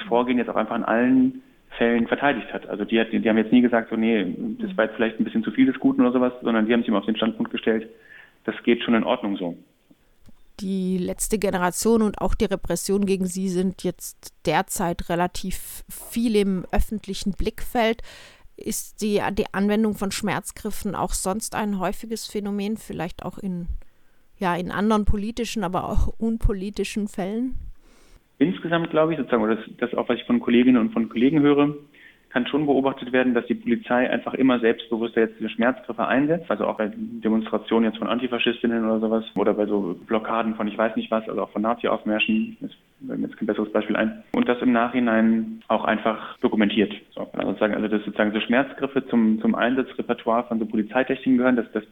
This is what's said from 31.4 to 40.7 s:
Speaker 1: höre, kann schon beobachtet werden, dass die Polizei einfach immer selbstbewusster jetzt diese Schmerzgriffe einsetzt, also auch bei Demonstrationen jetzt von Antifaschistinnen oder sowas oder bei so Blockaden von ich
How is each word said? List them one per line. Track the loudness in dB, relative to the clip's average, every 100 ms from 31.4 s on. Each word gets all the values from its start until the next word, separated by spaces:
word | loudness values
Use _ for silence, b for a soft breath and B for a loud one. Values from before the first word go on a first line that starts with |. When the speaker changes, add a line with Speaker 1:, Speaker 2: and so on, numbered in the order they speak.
Speaker 1:
höre, | 6 6 4 0 -12 b b b _
kann | -2 0
schon | 0 2
beobachtet | 2 2 -2 -2
werden, | 2 2
dass | 2 0
die |
Polizei | -2 0 -2 0 0 2
einfach | 0 -2
immer | 2 4 4
selbstbewusster | 2 2 -2 -4 -2 2
jetzt | 0 0
diese | -6
Schmerzgriffe | 0 0 0 -6 -4
einsetzt, | 0 2 2 0 -2
also | -2 0
auch | -2
bei | -4
Demonstrationen | -4 -10 -4 0 0 0 -4 0 2
jetzt | 2 0
von | -2
Antifaschistinnen | -2 -2 -2 -2 0 0 0
oder | 0 0
sowas | 0 0 -2 0
oder | 0
bei | 2 2
so | 0 -2 -6 -4
Blockaden | -4 -2 -2 -2 -2
von |
ich | -4